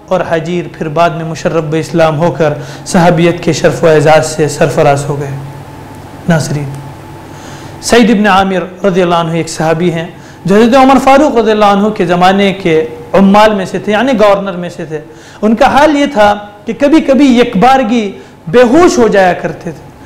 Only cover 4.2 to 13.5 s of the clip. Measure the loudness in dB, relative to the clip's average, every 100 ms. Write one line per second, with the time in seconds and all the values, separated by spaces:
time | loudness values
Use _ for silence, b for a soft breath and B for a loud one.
4.2 | 2 -2 -4 0 -2 0 0 0 -4 -8
5.2 | -8 -10 -14 -16 -18 -20 -18 -18 -20 -10
6.2 | -2 -2 -2 -6 -8 -12 -14 -18 -20 -20
7.2 | -20 B B B B B 0 2 4 2
8.2 | 2 2 0 -2 -6 -4 -2 0 0 0
9.2 | -2 -4 -4 -4 -2 0 -2 -4 -8 -14
10.2 | B B 0 2 4 4 4 4 4 4
11.2 | 2 0 0 2 2 2 0 -2 -2 2
12.2 | 2 2 0 -2 0 0 -2 -8 -2 2
13.2 | 4 4 4